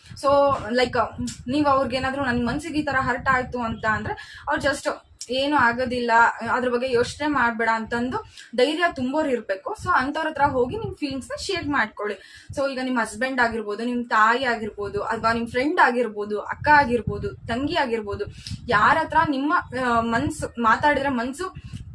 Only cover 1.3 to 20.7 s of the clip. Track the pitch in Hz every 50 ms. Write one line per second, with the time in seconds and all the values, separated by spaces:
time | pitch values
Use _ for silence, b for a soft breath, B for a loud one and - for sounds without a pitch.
1.3 | - - - 240 262 302 294 285 269 269 269 233 240 262 262 262 262 277 277 254
2.3 | 240 240 240 233 254 294 330 339 277 302 - 285 269 262 262 254 254 262 247 269
3.3 | 262 254 254 254 - 247 240 226 220 214 - 220 214 208 214 - - - - -
4.3 | - - - - 294 302 - 277 294 - - 294 - - - _ _ _ - -
5.3 | 240 262 277 285 302 285 247 233 233 240 254 240 247 247 240 233 226 226 233 220
6.3 | - - 220 233 208 254 240 254 240 240 247 262 247 233 240 - - - 294 302
7.3 | 294 269 233 233 233 220 226 226 226 226 220 214 240 240 240 254 349 440 415 B
8.3 | B B B B B 226 247 285 320 330 349 339 339 269 254 247 269 311 311 285
9.3 | 254 226 220 - 190 190 - - 427 - - 359 359 285 254 277 294 320 320 311
10.3 | - 277 277 294 262 254 240 247 349 427 453 403 381 - 294 277 269 269 247 -
11.3 | 523 587 - - 381 339 302 285 294 254 220 214 - - 208 208 202 - - -
12.3 | - - - - - 294 269 277 269 247 262 262 254 240 220 214 214 214 254 262
13.3 | 269 254 240 233 220 220 208 208 208 208 233 247 247 240 240 240 240 220 214 220
14.3 | 233 254 269 247 233 214 220 208 208 202 202 202 196 202 202 - 220 220 226 226
15.3 | 233 233 233 226 240 247 262 302 359 359 320 262 240 240 240 214 208 208 208 208
16.3 | 208 202 - - - - - 294 302 294 285 233 240 233 208 - 202 208 202 202
17.3 | - - - - 226 240 277 294 339 339 285 247 226 226 220 202 202 196 202 B
18.3 | B B B B B B B 120 113 104 240 247 294 320 311 311 294 311 330 311
19.3 | 285 262 277 302 349 359 370 - 254 254 254 247 233 226 226 233 233 240 277 302
20.3 | 311 - - - - 233 233 220